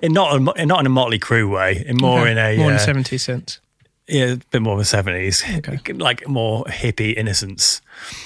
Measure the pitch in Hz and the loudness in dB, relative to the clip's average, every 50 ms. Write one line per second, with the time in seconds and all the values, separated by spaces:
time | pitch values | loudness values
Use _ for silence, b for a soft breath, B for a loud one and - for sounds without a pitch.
0 | - 165 160 196 190 147 147 135 131 175 - - 165 151 185 175 139 131 131 131 | 0 2 2 4 2 4 2 2 2 2 0 0 0 2 2 2 2 2 2 2
1 | 127 117 113 104 - - 120 113 107 98 98 95 92 92 98 - - 135 123 127 | 2 2 0 -2 0 2 2 2 2 2 2 2 2 2 0 0 -2 -2 0 2
2 | 135 127 123 123 120 117 113 113 110 110 107 - - - 107 104 107 151 139 135 | 4 4 4 4 4 2 2 2 2 2 2 2 4 4 4 4 2 2 2 0
3 | 127 - 131 127 - - 123 117 - - - - _ _ _ _ _ _ _ _ | -2 -2 -4 -6 -4 -4 -6 -6 -8 -10 -14 -16 _ _ _ _ _ _ _ _
4 | _ - 151 139 127 127 127 123 - _ - 120 110 110 98 101 104 - - 104 | _ -2 0 0 0 0 -2 -4 -6 _ -2 0 0 2 0 0 0 2 0 0
5 | 92 95 90 90 92 95 90 - - - - 82 147 139 139 135 - - - 185 | 0 0 -2 -2 -2 -2 -2 -2 -2 -2 -4 -6 -6 -6 -8 -8 -8 -8 -8 -4
6 | 160 131 123 - - 147 135 117 113 110 110 113 - - 117 - - 117 101 - | -2 -2 -2 -4 -4 -4 -4 -2 -2 -2 -2 -2 -4 -6 -6 -4 -4 -4 -2 -2
7 | 110 107 113 110 110 107 95 - 101 95 98 - - - - - B B B B | -2 -2 -2 -2 -2 -2 -2 -2 -4 -4 -4 -2 0 0 0 -2 B B B B
8 | B B B B B | B B B B B